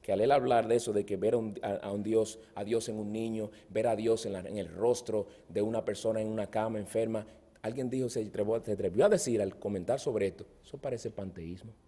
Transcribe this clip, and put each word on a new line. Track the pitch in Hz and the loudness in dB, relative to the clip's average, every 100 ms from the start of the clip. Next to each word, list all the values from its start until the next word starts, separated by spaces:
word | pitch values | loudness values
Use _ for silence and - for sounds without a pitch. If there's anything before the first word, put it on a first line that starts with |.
que | - | 0
al | 98 | 2
él | 113 | 4
hablar | 143 127 120 110 | 4 6 4 4
de | 117 | 2
eso, | 117 | 2
de | 104 101 | 0 0
que | 98 | 0
ver | 104 | 2
a | 117 | 2
un, | 110 101 | 0 -6
a, | 104 98 101 | -4 -4 -2
a | |
un | 101 | -4
Dios, | 104 110 107 - - | 2 2 2 -4 -14
a | - | -10
Dios | 104 117 113 | -2 -2 -2
en | 107 | -6
un | 104 | -4
niño, | 110 113 110 107 - - | -4 -2 -4 -6 -10 -4
ver | 98 117 | 0 2
a | 107 | 2
Dios | 110 113 110 | 4 2 0
en | |
la, | 98 | -6
en | 90 104 | -6 -6
el | 87 | -6
rostro | 85 113 123 - 107 98 - - | 0 2 2 0 -2 -4 -10 -6
de | 92 | -2
una | 104 113 | 0 0
persona | 110 101 113 110 | -2 -2 0 0
en | 110 | -2
una | 110 101 | -2 -2
cama | 110 110 110 | -2 -2 -2
enferma, | 98 113 113 113 104 - - - | -2 0 0 -2 -6 -16 -20 -10
alguien | 110 127 127 | -8 -4 -2
dijo, | 131 127 | -2 -2
se | 123 | -2
atrevió, | 107 101 104 113 | -4 -2 0 0
se | - | 0
atrevió | 98 92 92 196 | 0 0 6 6
a | |
decir, | 196 135 110 | 6 4 2
al | 98 - | 0 -2
comentar | 101 101 85 131 | -4 -4 0 0
sobre | - 110 98 | 0 0 0
esto, | 87 - - | -2 -18 -20
"Eso | - 139 | -18 -10
parece | 139 120 110 | -6 -6 -6
panteísmo". | 101 95 90 82 92 110 113 | -8 -10 -8 -10 -10 -14 -20